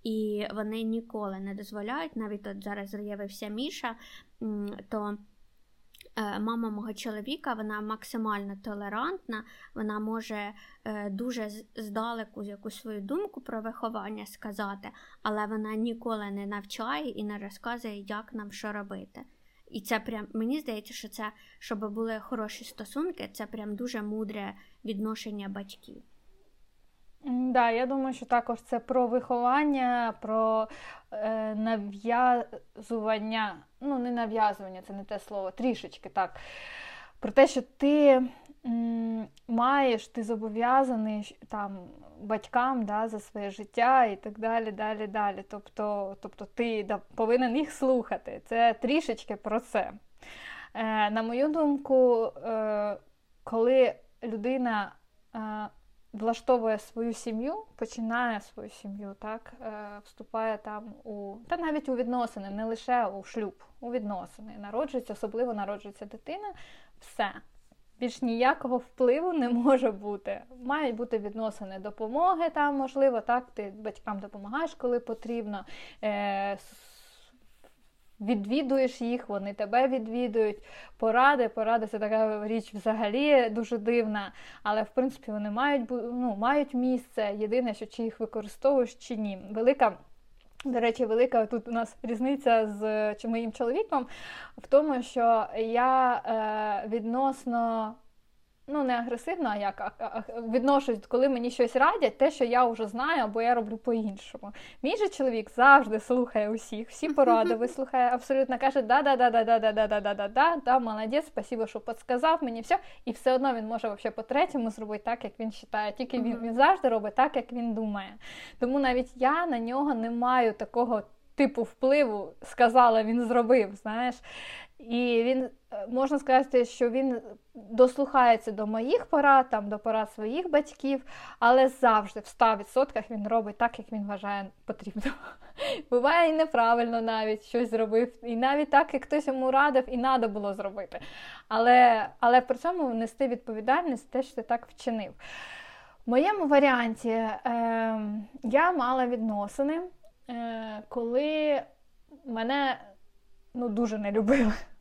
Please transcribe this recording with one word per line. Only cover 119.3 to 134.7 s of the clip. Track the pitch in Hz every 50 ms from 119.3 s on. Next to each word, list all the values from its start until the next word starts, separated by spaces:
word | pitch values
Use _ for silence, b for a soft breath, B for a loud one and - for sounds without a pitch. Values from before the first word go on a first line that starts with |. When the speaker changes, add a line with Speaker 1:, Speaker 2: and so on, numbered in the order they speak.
| 294 330 349
Speaker 2:
на | 339 277 233
нього | 226 233 247 269 294 285 269
не | 226 226 233
маю | 233 233 247 247 254 254 240 226 208
такого | - 214 - - 240 240 233 240 208 202 - - _ _ - -
типу | - 277 269 277 - 226
впливу, | - - _ - 262 277 294 294 233 208 208 190 156 - -
сказала, | - - - - 247 226 226 254 247 240 226 220 220
він | 214 226 240 240
зробив, | 220 247 247 233 220 254 254 208 190 202
знаєш. | 196 _ 214 214 226 247 247 247 - B B B B B B B B B B _ -
І | - 226 233 240 247 240 240 226 233
він | 247 262 262 254 254 - _ _ _ 233
е, | 208 196
можна | 214 240 254 269 269 294 277
сказати, | 277 269 262 262 277 277 - 247 240
що | 233 - - 254 240
він | 226 262 269 269 247 226 - 214 - - _ _ _
дослухається | 254 214 196 226 226 254 254 254 - 277 269 - 269 247 240 233 226 - 226
до | 208 202 214
моїх | 208 214 220 226 262 370 480 494
порад, | - - 302 285 285 269 269 254 254
там, | - 214 208 202
до | 208 208
порад | - 233 220 220 220 214 -
своїх | - 214 220 247 320 370 359
батьків, | 294 294 294 302 - _ - 269 277 262 262 B B B B B B B
але | 233 233 247 262 262
завжди | 262 262 - - 240 220 214 202 196 - 220
в | 202
ста | - - - 233 226 220
відсотках | 196 202 - - 254 277 277 - 226 214 -
він | 240 214 202
робить | 208 226 226 214 208 202
так, | - 233 233 233 -
як | 208 -
він | 233 214 202
вважає | 202 202 190 208 202 202 202 196 190 - _ _
потрібно. | -